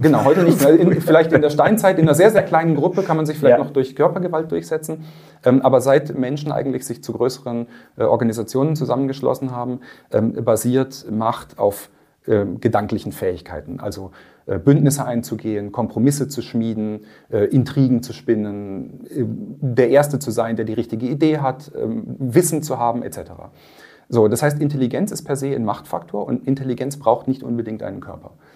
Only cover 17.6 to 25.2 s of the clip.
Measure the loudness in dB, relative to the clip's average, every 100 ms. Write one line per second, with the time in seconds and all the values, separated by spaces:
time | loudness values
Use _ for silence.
17.6 | 2 2 2 2 -2 -8 -2 -2 -2 -8
18.6 | -10 -10 -12 -16 -10 -6 -6 -6 -12 -6
19.6 | -2 2 4 4 2 -2 -4 -2 -2 -2
20.6 | -4 -4 -6 -4 -4 0 0 2 -2 -6
21.6 | -10 -8 -6 -6 -8 -8 0 2 2 -2
22.6 | -4 -2 -2 -2 -6 -12 -16 -18 -20 _
23.6 | _ -20 -20 _ -2 2 4 2 -2 0
24.6 | -2 -2 -2 -2 -6 -6